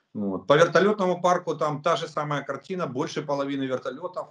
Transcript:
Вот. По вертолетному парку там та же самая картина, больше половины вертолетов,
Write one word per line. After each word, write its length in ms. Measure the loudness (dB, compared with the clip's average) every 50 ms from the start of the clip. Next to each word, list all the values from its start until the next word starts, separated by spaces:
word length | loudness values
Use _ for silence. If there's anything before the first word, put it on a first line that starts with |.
| _ _ -8
Вот. 340 | -6 -4 -4 -4 -6 2 4
По 60 | 6
вертолетному 680 | 6 6 6 6 4 4 4 4 2 2 0 0 2
парку 320 | 2 2 2 2 0 -2 -4
там 280 | -2 -2 -2 -2 -2
та 160 | 0 0 0 0
же 100 | -2 -6
самая 360 | -6 -6 -4 -2 -4 -4 -4
картина, 440 | -6 -8 -10 -8 -8 -6 -4 -4 -4
больше 340 | -2 -4 -4 -4 -4 -6
половины 420 | -4 -4 -2 -2 -2 -2 -2 -2 -2 -2
вертолетов, 600 | -2 -4 -4 -6 -8 -8 -10 -8 -8 -8 -10 -10